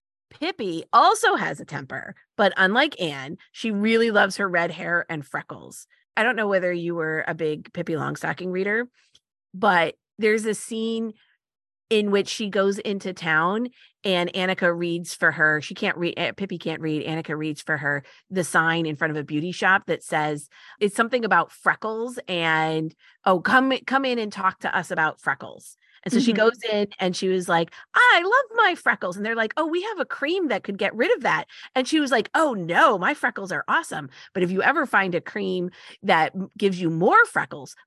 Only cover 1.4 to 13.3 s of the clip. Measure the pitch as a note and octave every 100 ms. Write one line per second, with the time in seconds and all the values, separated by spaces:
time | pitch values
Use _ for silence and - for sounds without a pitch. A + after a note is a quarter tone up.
1.4 | D#3+ D#3 - - C3+ C3 - - _ -
2.4 | G3+ - F#3+ A#3 D4+ - E3 C#3 C3+ F3
3.4 | _ - A3+ G3+ G#3+ A3+ A#3 G#3 G3 F#3+
4.4 | G3 F3 F3 E3+ E3+ E3+ - D#3 C#3 D3
5.4 | - A#2+ B1+ - - _ _ - A#3 A3+
6.4 | G#3 F#3+ F3+ F3 E3+ E3+ D#3 D#3 - D#3+
7.4 | D#3+ D3+ - F3 E3 D#3 C3+ D3+ D#3+ D#3+
8.4 | F3+ F3+ G3+ A3 B3 _ _ _ _ _
9.4 | _ F#3 G3 F3 D#3 - _ - G#3+ A3
10.4 | G#3+ G#3 - A3+ A3+ A3+ A3+ G#3+ _ _
11.4 | _ _ _ _ _ G#3+ G#3 G3 F#3+ -
12.4 | G#3 G3 G3 G3+ A3 G3 F#3+ F#3 E3